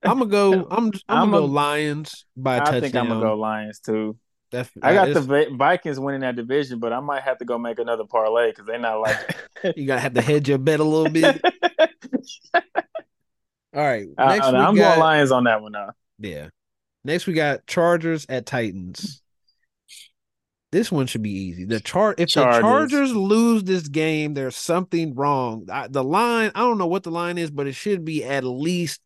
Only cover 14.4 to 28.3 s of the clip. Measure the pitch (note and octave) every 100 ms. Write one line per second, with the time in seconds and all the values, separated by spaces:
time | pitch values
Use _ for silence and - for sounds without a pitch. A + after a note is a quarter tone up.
14.4 | C3+ B2+ D3 G3+ G3+ E3 D#3+ D3+ C#3 C3
15.4 | B2 A2 G#2+ G#2 G2+ - _ _ G#2 D2+
16.4 | D2+ _ _ _ _ _ C3 E3 F3+ D#3+
17.4 | D3 E3 - - E3+ F3 E3 D#3+ C#3+ C3
18.4 | A#2+ C3 A2+ F#2+ F2+ - G3 C#3+ _ _
19.4 | _ _ _ _ _ - - _ _ _
20.4 | _ _ _ E3+ A#3 D#3+ B2+ A#2 G#2+ G2
21.4 | F#2+ F2 F#2 A2+ - F3+ G#3+ G3 E3+ -
22.4 | C3 A#2 G#3 C4 D4+ C#4+ C4+ A3+ G3 G#3+
23.4 | A#3 A3+ F#3+ F#3 D3+ D3 D#3 D#3 D3+ C#3+
24.4 | C3+ - - E3+ F3+ E3 D#3+ B2 C#3+ C#3
25.4 | B2 A2 F#2 A2 A#2 C3+ C3 F3 A#3+ A#3
26.4 | A3 F#3 A#3+ A3+ F3 F#3 F3+ E3 F3 F3
27.4 | E3 C#3+ C#3 C3 G#3 G3 D#3+ D#3 B2